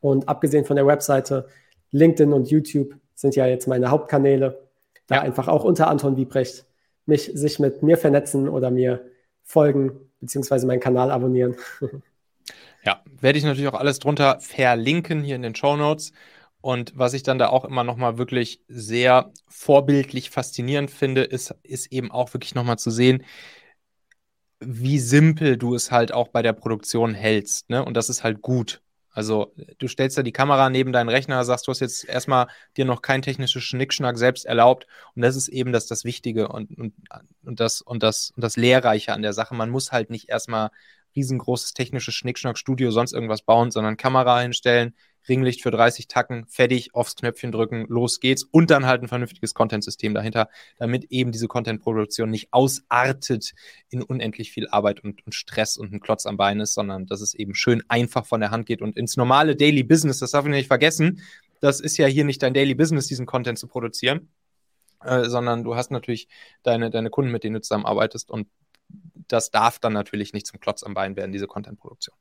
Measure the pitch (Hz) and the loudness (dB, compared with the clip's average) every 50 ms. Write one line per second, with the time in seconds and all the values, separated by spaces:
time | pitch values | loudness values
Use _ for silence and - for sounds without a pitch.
0 | - 143 135 139 135 - 143 - - 147 139 151 139 - 139 143 139 143 147 143 | 2 2 2 2 2 -2 -2 0 0 2 2 2 2 2 2 4 6 4 4 4
1 | 143 - 143 135 135 - 143 131 120 - _ _ _ _ _ _ _ _ - 143 | 2 2 0 0 2 0 -4 -4 -4 -8 _ _ _ _ _ _ _ _ 4 6
2 | 160 165 160 160 151 143 143 135 123 - 151 156 151 - - 151 139 139 - - | 6 6 8 6 6 6 6 2 2 4 2 2 2 2 -2 -2 -2 -2 -6 -20
3 | _ _ _ - - 139 135 139 131 127 127 127 - 131 131 123 127 123 139 151 | _ _ _ -2 0 0 2 4 2 2 2 0 -2 -2 0 0 2 2 2 2
4 | 151 - - 143 139 139 139 135 135 131 131 - - _ _ _ _ _ _ _ | 2 2 2 4 4 4 4 4 2 0 -2 -6 -20 _ _ _ _ _ _ _
5 | _ _ 131 139 - 135 120 - - 165 170 156 - - 175 - 156 160 151 143 | _ _ 2 2 2 0 -4 -2 0 2 2 2 4 2 4 4 4 2 2 2
6 | 143 139 135 131 131 127 - 139 127 123 - - _ _ _ _ _ _ _ _ | 0 0 0 0 -2 -2 0 -2 -2 -2 -6 -16 _ _ _ _ _ _ _ _
7 | _ - 151 147 147 - - 143 143 151 147 - 147 139 135 - - 151 170 165 | _ 0 2 2 0 -4 -6 -2 -2 -2 0 2 0 0 0 2 4 4 4 4
8 | - 156 143 143 147 147 - 139 135 139 - 135 127 127 123 127 127 127 123 120 | 4 4 4 4 2 0 -2 -2 -2 0 -2 -2 0 0 0 2 2 0 0 -2
9 | - - _ _ _ _ _ _ _ - - 165 151 147 135 139 135 131 127 - | -6 -18 _ _ _ _ _ _ _ 0 4 4 4 6 4 2 0 0 -4 -8
10 | - _ _ _ - 123 - 139 135 - 139 127 123 127 127 123 127 135 127 123 | -20 _ _ _ -14 -8 -6 -6 -2 0 0 0 2 0 0 0 0 2 2 2
11 | 127 135 143 127 123 131 127 127 127 123 127 - - - - - 143 131 - 139 | 2 2 0 0 0 2 2 2 2 0 -2 -6 -12 -18 -12 -10 -10 -10 -10 -12
12 | - _ _ _ _ _ _ _ _ - - - - - _ _ _ 107 98 - | -20 _ _ _ _ _ _ _ _ -20 -20 -20 -20 -20 _ _ _ -4 -4 -4
13 | _ - 135 131 - 131 143 147 143 151 139 131 143 139 123 107 139 143 135 135 | _ -20 -14 0 2 4 4 4 2 0 0 0 -2 -4 -2 0 -2 -2 -2 0
14 | - 143 147 139 143 139 - - - - - - 131 123 123 117 113 131 151 175 | -2 -2 0 4 4 2 2 0 -4 -12 -2 0 2 2 2 2 2 0 0 -2
15 | 165 - 165 156 143 139 135 127 123 117 110 - - 143 147 147 147 147 156 151 | -2 -2 -4 -4 -4 -4 -6 -6 -6 -8 -8 0 0 0 2 2 2 0 0 -2
16 | - - _ _ - - _ _ _ _ _ _ - 131 127 123 120 - - 131 | -6 -16 _ _ -20 -20 _ _ _ _ _ _ -4 -4 -4 -4 -4 -8 -2 -2
17 | 127 123 127 135 131 - 131 127 123 - 127 131 127 - 135 127 120 120 120 117 | -2 0 0 -2 -2 -2 0 2 2 4 2 2 0 0 -4 -2 -2 -2 -2 -2
18 | 127 120 113 117 127 123 131 127 120 - - _ _ _ 123 123 107 107 113 120 | -2 -2 -2 -2 -6 -2 -2 -2 -2 -4 -8 _ _ _ -16 -16 -10 -4 0 2
19 | 123 127 127 127 127 - _ - _ _ - - - - 143 139 139 135 143 139 | 6 8 8 6 6 2 _ -20 _ _ -20 -10 2 6 6 6 6 6 2 2
20 | 131 135 - 131 - - - 139 131 - - - 120 127 143 143 143 139 - - | 2 -2 -6 -10 -10 -6 -8 -8 -8 -6 -8 -8 -4 -2 -2 -2 -2 -4 -4 -4
21 | - 135 131 131 131 - 131 127 - - - _ _ _ 131 123 - - 135 131 | -2 0 2 0 0 0 -4 -8 -8 -10 -14 _ _ _ -12 -12 -12 -6 -6 -6
22 | 127 - - 123 127 - - 127 - - - 127 120 120 117 110 - 120 113 113 | -6 -4 -4 -4 -4 -2 -4 -10 -10 -6 -4 -4 0 0 -2 -2 -2 -4 0 4
23 | 123 127 127 131 - - - - - - - - _ _ _ _ _ _ _ _ | 6 6 6 4 0 -10 -20 -20 -20 -20 -20 -20 _ _ _ _ _ _ _ _
24 | _ _ _ _ _ _ _ _ _ _ _ _ - 127 123 113 123 131 143 143 | _ _ _ _ _ _ _ _ _ _ _ _ -12 -10 -8 -4 -2 0 0 0
25 | 123 117 135 147 156 160 156 156 160 147 127 123 123 120 123 120 - - 123 120 | 2 4 6 6 6 6 4 4 2 2 2 2 0 -2 -2 -2 -2 2 2 2
26 | 117 110 - 120 120 - _ 120 113 117 110 - - 117 113 107 - - - 117 | 2 2 0 -2 -2 0 _ 0 0 0 0 0 -4 -4 -4 -4 -6 -4 0 0
27 | 117 117 110 98 104 110 110 104 101 - - - - _ - 127 135 123 117 117 | 0 0 0 -2 0 2 2 2 0 -4 -8 -8 -6 _ -4 -2 -2 -2 -2 -2
28 | 110 - 120 - - 117 110 107 - - 127 123 113 - - - _ _ _ _ | -2 -2 -4 -2 -2 -4 -4 -4 -4 -2 -2 -2 -2 -4 -8 -14 _ _ _ _
29 | _ _ _ 113 107 107 110 107 101 - _ - - - - _ 131 127 - - | _ _ _ -8 -4 -2 -2 -2 -2 -4 _ -20 -20 -20 -14 _ -10 -8 -2 -2
30 | 135 135 135 - 131 120 - - 135 143 143 135 135 131 127 127 131 127 127 123 | -2 0 0 -2 -4 -2 0 0 2 4 4 4 4 4 4 0 0 2 2 0
31 | 117 117 117 135 131 139 135 127 123 120 123 120 - - 127 - 135 117 - - | 0 2 0 0 0 0 -2 -2 0 0 -2 -2 -2 -6 -4 -4 -4 -6 -6 -10
32 | - - - 123 - - 135 127 123 - - - - _ _ - 135 131 123 117 | -10 -6 -6 -6 -2 2 2 2 2 0 -4 -20 -20 _ _ -4 -2 -2 -2 -4
33 | - - 135 131 131 - 131 131 131 123 - 127 120 - - 123 135 135 - - | -2 -2 -2 -2 -2 -6 -6 -4 -4 -4 -4 -4 -6 -6 -4 -4 -4 -4 -4 -4
34 | 143 123 120 117 117 127 127 - - - 120 117 117 123 127 127 - _ - - | -2 -4 -2 2 2 2 2 0 -6 -4 2 6 6 6 6 4 -2 _ -20 -20
35 | - - _ 123 120 123 131 135 127 - - 131 123 127 120 113 - - 117 - | -20 -18 _ 0 0 0 0 0 -6 -6 -4 -6 -4 -2 -2 -2 -2 -4 -10 -8
36 | - 117 120 - - 127 110 113 107 - - 110 110 104 - - 117 107 _ _ | -6 -8 -10 -6 -8 -6 -2 -2 -4 -4 -6 -12 -12 -14 -14 -12 -12 -12 _ _
37 | _ _ - - _ _ _ _ _ 131 123 113 117 113 - - - - 123 117 | _ _ -20 -20 _ _ _ _ _ -16 -4 -2 -2 -2 -2 -6 -8 -10 -6 0
38 | 113 110 107 - - - _ - 117 113 - - 117 123 127 123 120 120 110 107 | 0 0 0 0 -6 -8 _ -6 -6 -4 -2 2 4 6 6 6 6 4 2 2
39 | - - - - 107 107 101 104 113 - 123 120 113 113 120 131 131 - - 120 | 0 -4 -6 -4 -4 -6 -4 -4 -6 -6 -6 -8 -6 -4 -4 -6 -6 -2 -4 -4
40 | 113 - 120 113 - - 117 113 - - 117 110 107 107 _ _ _ _ _ _ | -4 -4 -10 -14 -10 -6 -6 -6 -6 -4 -4 -4 -4 -4 _ _ _ _ _ _
41 | _ _ _ 143 139 127 131 123 120 - 123 123 - - - - 131 - - 131 | _ _ _ -4 -4 -2 -4 -6 -2 -4 -4 -4 -4 -10 -6 -6 -8 -6 -6 -10
42 | - - 117 - - 123 120 - - 131 113 - - - 131 127 131 120 107 113 | -8 -8 -10 -8 -8 -8 -8 -6 -8 -8 -8 -8 -6 -6 -2 -2 0 0 2 0
43 | 120 135 - 123 117 110 107 107 _ - 113 117 120 120 113 117 107 110 110 - | 0 0 -4 -6 -4 -4 -6 -4 _ 4 4 4 4 2 0 -2 -2 -2 -4 -2
44 | - 131 131 131 127 123 123 123 123 123 120 - - 123 120 120 117 120 - _ | -2 2 2 4 4 4 4 2 2 -2 -4 -2 2 4 4 4 2 0 -6 _
45 | _ _ _ _ _ - 131 131 131 127 120 - - 123 113 113 117 120 120 - | _ _ _ _ _ -2 0 2 2 0 -2 -2 -4 -2 2 4 4 4 4 0
46 | 120 _ - 127 123 _ 127 117 113 _ - - 127 123 127 123 117 - _ 120 | -14 _ -2 -2 -2 _ -6 -12 -12 _ 0 0 2 2 2 -2 -2 -6 _ -4
47 | 120 - - - - 120 117 - - 123 110 110 113 110 120 113 110 - 117 117 | -4 -4 -6 -6 -6 -6 -6 -6 -10 -6 -2 -2 -2 -2 -4 -8 -8 -4 -2 -2
48 | 120 120 - - - 127 131 - - _ - 160 165 165 156 139 135 127 127 123 | -2 -2 -2 -2 0 0 0 0 -2 _ 6 6 8 8 4 4 6 2 0 0
49 | 127 120 123 123 123 - - - - 110 - - 117 107 - 107 104 - - - | 0 -6 -4 -6 -6 -6 -8 -10 -10 -10 0 0 0 0 0 -4 -6 -6 -10 -6
50 | - 107 104 107 104 113 110 117 110 - _ - - _ _ _ 117 117 123 127 | -6 -4 -4 -2 -4 -2 -2 -2 -2 -2 _ -20 -20 _ _ _ -4 -4 -4 -4
51 | - - 127 131 127 123 113 113 117 110 - 123 113 113 113 107 _ 120 113 110 | -4 -4 -2 -2 -2 -2 -2 -4 -6 -4 -4 -4 -4 -4 -6 -4 _ -2 -2 -2
52 | 107 - - - 113 110 110 107 - _ - 123 135 135 135 - _ _ 120 123 | -2 -4 -4 -6 -4 -4 -4 -6 -8 _ 2 2 2 2 0 -6 _ _ 0 2
53 | 127 131 135 135 - - 131 110 - - - _ - - - _ _ _ - 123 | 2 2 -2 -4 -4 -4 -4 -4 -6 -10 -16 _ -20 -20 -20 _ _ _ -10 -10
54 | 123 - 131 127 113 110 107 - 113 - - - 107 - - 104 104 104 101 - | -8 -6 -6 -6 -6 -6 -8 -8 -14 -12 -8 -10 -8 0 0 2 2 2 -2 -2
55 | - 104 101 - _ - - - - - - - 110 - - - 110 98 101 101 | -10 -14 -14 -14 _ -12 -12 -12 -12 -6 -4 -4 -2 -2 -4 -8 -8 -12 -12 -12
56 | - - 110 - - - 104 95 98 101 101 104 107 104 - - 107 98 98 92 | -4 -4 -4 -2 -2 -8 -2 0 0 0 0 0 -4 -4 -4 -4 -4 -6 -6 -10
57 | 95 92 104 98 104 104 - - 107 98 92 - - 123 120 113 - _ 120 120 | -8 -8 -8 -6 -6 -8 -6 -6 -8 -8 -6 -2 2 2 2 0 0 _ -2 0
58 | 120 117 - 127 113 - - 113 107 101 107 113 113 - 117 - 107 107 - - | 0 0 -2 -6 -4 -2 -4 -2 -2 -2 -4 -6 -4 -6 -6 -6 -6 -8 -6 -6
59 | 120 120 - - 123 123 131 143 156 156 143 151 147 151 151 139 127 110 160 160 | -6 -6 -2 0 2 4 4 4 4 2 2 4 4 4 4 2 4 4 4 4
60 | 151 147 131 - 127 120 - 143 143 147 143 139 135 - 135 123 151 160 160 - | 4 0 -2 -2 -6 -2 -2 0 0 0 -2 -2 0 0 2 4 4 2 2 2
61 | 156 170 190 - - - - - _ _ _ _ - 143 135 139 - 156 - - | 0 0 0 -2 -12 -20 -20 -20 _ _ _ _ 2 2 2 2 -4 -6 0 2
62 | 156 135 135 147 147 147 135 135 143 127 127 135 139 139 135 120 156 156 160 143 | 2 2 4 2 0 0 -2 -2 -2 0 2 2 2 2 2 0 0 2 2 -2
63 | 131 - 139 123 127 - - 127 120 120 117 - - 120 _ 127 117 113 - - | -2 -4 -8 -8 -8 -4 -4 -4 -4 -4 -6 -8 -10 -10 _ -8 -8 -8 -8 -2
64 | - 123 139 170 - _ _ _ _ _ _ _ _ _ _ _ _ _ _ _ | -2 -2 -2 -2 -6 _ _ _ _ _ _ _ _ _ _ _ _ _ _ _
65 | - 127 127 127 120 117 120 123 123 120 117 117 117 117 117 120 123 - 139 120 | -6 -2 0 0 0 0 -2 -2 -2 -2 -4 -4 -4 -6 -4 -6 -6 -6 -6 -8
66 | - - 120 110 - _ _ - - _ _ _ _ 123 117 117 117 113 113 113 | -6 -6 -8 -8 -8 _ _ -20 -20 _ _ _ _ 0 0 0 0 -2 -4 -4
67 | 113 113 - - 139 127 120 110 - 110 110 110 - - 110 107 101 110 104 104 | -4 -4 -2 -2 -2 -2 -4 -4 -6 -6 -8 -6 -6 -4 -4 -2 -2 -2 0 0
68 | 110 110 - 107 - _ - 113 104 _ _ _ _ _ _ _ _ _ - - | 0 -2 -2 -10 -14 _ -10 -10 -10 _ _ _ _ _ _ _ _ _ -20 -20
69 | _ - _ - - _ - 117 - - - 110 110 117 - - - 113 107 104 | _ -20 _ -20 -8 _ -2 -2 -2 0 0 2 2 2 0 0 -4 -2 -2 -2
70 | 101 - - 104 101 - - 104 - - _ - - - - - - 104 101 98 | -4 -6 -6 -8 -8 -6 -8 -12 -12 -12 _ -10 -8 -8 -8 -6 -10 -10 -6 -6
71 | 98 95 98 98 95 95 95 98 101 98 - 101 104 104 104 _ _ - - _ | -6 -6 -6 -8 -10 -8 -8 -8 -10 -8 -10 -12 -12 -12 -18 _ _ -20 -16 _
72 | - - _ _ | -16 -16 _ _